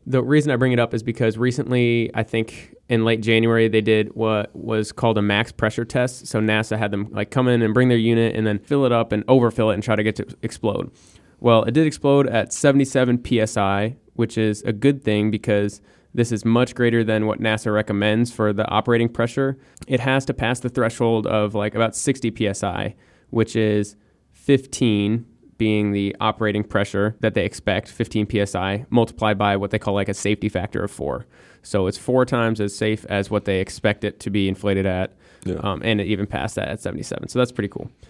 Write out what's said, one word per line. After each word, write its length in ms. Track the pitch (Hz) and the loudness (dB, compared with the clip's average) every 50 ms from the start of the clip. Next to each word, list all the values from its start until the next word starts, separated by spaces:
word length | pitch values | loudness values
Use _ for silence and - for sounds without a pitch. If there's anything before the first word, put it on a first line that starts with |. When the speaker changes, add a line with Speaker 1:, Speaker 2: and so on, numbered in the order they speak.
| - | -6
Speaker 1:
The 180 | 120 131 127 117 | -2 0 0 2
reason 280 | 127 147 151 139 151 | 4 2 2 2 2
I 40 | 127 | 2
bring 160 | 117 131 127 | 2 2 2
it 80 | 127 120 | 2 2
up 140 | 117 - - | 0 0 -2
is 100 | 113 113 | -4 -4
because 340 | 120 110 - 123 113 107 | -4 -2 0 0 0 0
recently, 720 | 113 123 127 123 147 - - 127 123 120 117 117 117 113 113 - | 0 0 -2 -2 -2 -2 0 0 2 2 2 2 0 0 -2 -2
I 100 | 113 110 | -4 -4
think 520 | - - 113 113 - - - - - - - _ | -2 -2 -2 -2 -4 -8 -18 -20 -20 -20 -12 _
in 180 | - 123 113 110 | -2 0 2 2
late 160 | 113 113 113 | 2 0 0
January, 460 | 104 113 113 113 113 117 113 113 113 | 2 2 4 4 4 4 4 4 4
they 140 | 110 107 110 | 4 4 2
did 340 | 104 110 110 107 107 104 - | 2 4 2 2 2 -2 -2
what 400 | 113 113 110 107 104 104 - - | -2 -2 0 0 0 -2 -6 -8
was 360 | - - 113 113 110 107 - | -10 -6 -4 -2 -2 -2 -4
called 260 | - - 117 117 110 | -4 -2 0 2 2
a 40 | 107 | 2
max 300 | 104 101 101 104 113 - | 2 2 2 0 0 -2
pressure 340 | - - 113 107 - - 120 | -4 -2 -2 -2 -2 -4 -6
test. 420 | - - 127 123 127 - - - | -4 -2 -2 -2 -2 -4 -8 -10
So 120 | - - 110 | -6 -2 -2
nasa 380 | 107 107 107 107 110 - 110 | 0 2 0 0 0 -2 -4
had 140 | 110 110 104 | -4 -4 -4
them, 180 | 101 98 104 110 | -4 -4 -6 -6
like, 200 | - 104 104 - | -6 -6 -6 -4
come 160 | - 135 127 | -2 0 2
in 140 | 123 123 117 | 2 2 2
and 120 | 113 107 107 | 2 2 2
bring 160 | 123 127 127 | 4 4 4
their 80 | 120 | 4
unit 380 | 117 110 113 117 117 117 110 - | 4 4 2 2 2 2 0 0
and 120 | - 110 | 0 -2
then 120 | 107 104 98 | -2 -2 -2
fill 260 | - - 143 139 135 | -4 -2 0 2 2
it 60 | 123 | 2
up 200 | 120 113 113 - | 2 2 0 0
and 120 | 110 104 - | -2 -2 2
overfill 440 | - 131 131 120 113 - - 110 110 | 4 4 6 4 4 2 2 0 0
it 20 | 95 | 0
and 80 | 101 - | 0 0
try 120 | 120 110 | -2 0
to 80 | 104 107 | 0 0
get 120 | 107 101 | 0 -2
to 100 | - 98 - - - | -4 -6 -10 -10 -10
explode. 480 | - 117 - - - 107 98 - - - - _ - - - - _ _ _ - | -10 -10 -8 -4 -2 -2 -2 -2 -4 -8 -10 _ -20 -20 -20 -20 _ _ _ 0
Well, 240 | - 120 113 113 - | 4 6 6 6 4
it 100 | 113 120 | 4 2
did 120 | 151 160 | 2 2
explode 420 | 151 - - - 139 139 143 135 | 2 0 0 2 4 4 4 4
at 260 | 123 117 113 92 - - | 2 0 -2 -2 -2 -2
seventy-seven 640 | - - 143 135 139 135 135 - 135 127 123 123 123 | 0 2 4 4 4 4 2 2 2 2 2 2 0
P 220 | 120 - 123 113 | 0 0 0 0
S 160 | 110 110 - | 0 0 0
I, 400 | 107 98 98 98 98 104 117 135 - _ _ _ | 0 0 0 0 0 -2 -2 -4 -8 _ _ _
which 240 | - 117 - - | -4 -4 -2 0
is 240 | 113 110 107 104 - - | 0 0 0 0 -2 -4
a 80 | - 107 | -4 -2
good 300 | 101 123 143 139 131 - | 0 2 2 2 0 0
thing 280 | 110 107 104 104 107 | 0 0 2 0 0
because 500 | 104 98 - 120 107 101 101 101 - - _ _ _ _ _ _ - | -2 -2 0 0 0 2 0 -2 -4 -8 _ _ _ _ _ _ -2
this 180 | 117 117 117 | -2 0 0
is 120 | 117 101 - | 0 -2 0
much 300 | 113 113 120 127 - - | 2 2 2 2 0 0
greater 300 | - 120 120 117 117 113 | 0 2 2 4 2 2
than 240 | 110 110 107 107 | 2 2 0 0
what 120 | 107 107 - | 0 -2 0
nasa 320 | 110 110 110 107 - 113 | 0 -2 -2 0 -2 0
recommends 600 | 104 107 104 - 104 101 104 107 107 113 120 120 | 0 0 0 0 0 0 2 2 2 2 0 0
for 200 | - - 107 104 | 0 0 0 0
the 160 | 101 101 107 | 0 0 -2
operating 420 | - - 107 - 123 117 117 117 117 | 0 0 0 2 2 2 2 2 0
pressure. 500 | - - 117 117 - 139 135 135 135 135 - _ - - - | 0 -2 -2 -2 0 -2 -2 -2 -4 -6 -12 _ -20 -14 -6
It 120 | - 135 120 | -2 -2 0
has 260 | 117 131 131 135 131 | 0 2 0 0 0
to 80 | - 135 | -2 -4
pass 260 | - 120 113 123 - | -2 -2 -2 -2 -2
the 100 | - 123 | -4 -4
threshold 560 | - 131 117 117 - - 120 117 113 110 - | -2 0 -2 0 0 0 0 2 2 0 0
of, 260 | - 107 107 104 101 107 | 0 0 0 0 0 -2
like, 180 | 104 101 107 - | -2 -4 -2 0
about 200 | 110 113 110 - | 0 0 0 -2
sixty 360 | - - 143 135 - - 113 | -2 -2 -2 -2 0 -2 -4
P 160 | 107 - 110 | -2 -2 -2
S 160 | 101 98 - 104 | -2 -2 -2 -4
I, 320 | 98 90 101 101 - - _ _ _ _ _ _ - | -4 -4 -4 -6 -6 -8 _ _ _ _ _ _ -4
which 260 | - 113 110 - - | 0 0 0 0 0
is 400 | 113 110 107 104 104 104 - - _ _ _ _ _ _ _ | 0 0 2 2 0 -2 -4 -8 _ _ _ _ _ _ _
fifteen 920 | _ _ - - 139 127 - - - - 131 113 107 101 101 104 110 120 120 - _ _ _ - _ - | _ _ 0 2 2 2 2 -2 -4 0 2 2 2 2 2 0 -2 -2 -4 -8 _ _ _ -14 _ -2
being 320 | 113 107 107 107 104 101 | 0 0 2 2 2 0
the 240 | 101 101 98 98 - - | 0 0 -2 -2 -4 -2
operating 420 | 104 110 107 - 113 104 101 104 104 | -2 -2 0 0 0 0 0 0 -2
pressure 540 | - - 101 101 - - 98 101 107 113 - | 0 0 -2 -2 0 0 0 0 0 -2 -2
that 140 | - 110 - | -2 0 0
they 100 | 104 90 | 0 -2
expect, 440 | - - - - 101 92 101 - - | -2 -4 -6 -4 -2 -2 -2 -4 -6
fifteen 360 | - - 113 - - 110 104 | -6 -6 -4 -2 -2 -2 -2
P 140 | - - 101 | 0 0 -2
S 160 | 101 98 - | -2 -2 -2
I, 300 | 95 92 95 98 107 135 - | -4 -2 -2 -4 -4 -4 0
multiplied 480 | 117 120 113 - - - 110 107 107 | 2 2 2 2 0 -2 -2 0 0
by 180 | 98 104 104 101 | 2 2 2 2
what 120 | 98 101 95 | 0 -2 -2
they 60 | - | -4
call, 160 | 104 - 104 98 | -4 -2 -2 -2
like, 160 | 101 98 104 | -2 -2 -4
a 40 | 95 | -4
safety 360 | - - 101 107 - 104 107 | -4 -2 -2 -2 -2 -2 -4
factor 340 | - 92 - - - - 95 | -4 -4 -6 -4 -4 -4 -6
of 60 | 101 | -6
four. 380 | - - 71 69 65 - - _ _ - - - - _ | -6 -6 -6 -6 -6 -8 -10 _ _ -20 -20 -20 -20 _
So 240 | - - - 98 92 | -10 -4 -2 -2 0
it's 120 | 92 - | 0 -2
four 280 | - - - 127 127 127 | -4 -2 0 2 2 2
times 340 | - 135 120 117 113 110 110 | 2 2 0 0 0 0 -2
as 140 | 104 101 - | -4 -4 -4
safe 300 | - 107 107 110 - - | -2 -2 -2 -2 -2 -4
as 240 | - 101 101 98 - | -4 -4 -4 -2 -2
what 160 | 107 101 - | -2 -2 -2
they 140 | 104 95 92 | 0 -2 -2
expect 440 | 98 - - - - 107 104 - - | -2 -4 -6 -2 -2 -2 -2 0 -4
it 160 | 104 - - | -6 -6 -6
to 80 | - 107 | -8 -4
be 180 | 98 104 98 | -2 0 0
inflated 380 | 95 95 - - 104 98 95 95 | 0 -2 -2 -2 -2 0 0 0
at. 280 | 95 92 92 92 - _ _ _ - - - - | 0 0 -2 -4 -6 _ _ _ -20 -20 -12 -8
Speaker 2:
Yeah. 120 | 92 85 | -6 -6
Speaker 1:
Um, 260 | 78 - 101 92 76 - | -4 -4 -4 -4 -2 -2
and 180 | 113 110 104 | -2 0 0
it 60 | 95 | 0
even 180 | 92 107 95 104 | -2 -2 -4 -4
passed 300 | - - - - 113 - | -4 -4 -4 -4 -4 -4
that 140 | - - - | -6 -6 -6
at 120 | - - | -6 -6
seventy-seven. 460 | - - - - - - - - - | -8 -8 -8 -8 -8 -8 -8 -8 -8
So 100 | - - | -4 -2
that's 140 | 123 123 123 | -2 -2 -2
pretty 160 | - - 104 | -2 -4 -6
cool. 240 | 101 - - - 117 _ _ - | -4 -6 -10 -12 -14 _ _ -20